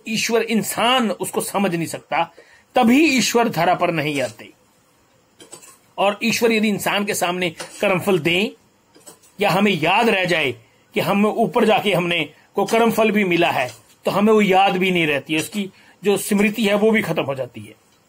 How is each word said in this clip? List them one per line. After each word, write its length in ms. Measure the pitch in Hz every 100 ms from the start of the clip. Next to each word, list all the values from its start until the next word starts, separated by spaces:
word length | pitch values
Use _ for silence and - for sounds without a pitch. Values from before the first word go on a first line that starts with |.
| -
ईश्वर, 340 | 220 - 226
इंसान 720 | 214 226 208 - 226 254 220
उसको 300 | - 185 220
समझ 340 | - 190 196 170
नहीं 120 | 156
सकता, 460 | 131 - 147 165 - - _ _ -
तभी 300 | 226 262 320 262
ईश्वर 320 | 202 233 226
धरा 260 | - 175 165
पर 160 | 175
नहीं 300 | 165 147 143
आते। 400 | 123 117 104 - _ _ _ _ _ _ _ _ - - - - _ -
और 220 | 190 202
ईश्वर 280 | 226 214 233
यदि 160 | 220 220
इंसान 380 | 190 170 190 202
के 80 |
सामने 360 | 180 175 180 180
कर्मफल 680 | 165 - - 202 185 - 185
दें 300 | 151 175 226 - _ _ _ _ - - _ -
या 80 | 196
हमें 220 | 175 208
याद 380 | 185 156 196 233
रह 160 | 196 180
जाए 260 | 165 139 117 _ _ _
कि 60 | -
हम 260 | 160 202 214
ऊपर 400 | 202 226 240 220
जाके 280 | 196 202
हमने 360 | 175 175 170 147 - _ -
को 100 | 196
कर्मफल 460 | 226 233 214 220
भी 120 | 208
मिला 280 | 196 170 165
है, 220 | 135 123 - _ _ -
तो 60 |
हमें 220 | 180 214
वो 80 | 220
याद 360 | 202 185 196 185
भी 140 | 190
नहीं 160 | 180 160
रहती 260 | 139 131
है, 60 | 156
उसकी 320 | 156 208 196 - _ _
जो 140 | 196 196
स्मृति 480 | - 202 214 208 202
है 100 | 208
वो 160 | 220
भी 100 | 220
खत्म 220 | 165 165
हो 120 | 135 135
जाती 260 | 120 113
है। 140 | 104 - _ _